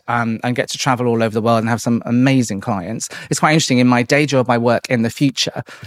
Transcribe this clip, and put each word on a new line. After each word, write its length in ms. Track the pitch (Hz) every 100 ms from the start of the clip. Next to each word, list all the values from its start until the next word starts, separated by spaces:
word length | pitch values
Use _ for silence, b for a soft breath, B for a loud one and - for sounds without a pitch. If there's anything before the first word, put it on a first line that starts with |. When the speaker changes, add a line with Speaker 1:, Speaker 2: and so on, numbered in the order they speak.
| -
Speaker 1:
um, 320 | 117 117 113
and 120 | 120 123
get 120 | -
to 80 | -
travel 280 | - 127 123
all 140 | 117
over 120 | 117
the 80 | 107
world 160 | 110 113
and 80 | 113
have 140 | 117
some 200 | - 117 -
amazing 540 | 120 131 135 120 98
clients. 480 | 110 101 87 117 - B B
It's 100 | 151
quite 120 | 165
interesting. 260 | 156 - 123
In 80 | 123
my 160 | 123
day 220 | 120 143
job, 240 | 147 135 123
I 80 | 120
work 300 | 120 117 -
in 120 | 123
the 80 | 113
future. 520 | - 143 - - - -
Speaker 2:
<laughs> 60 | B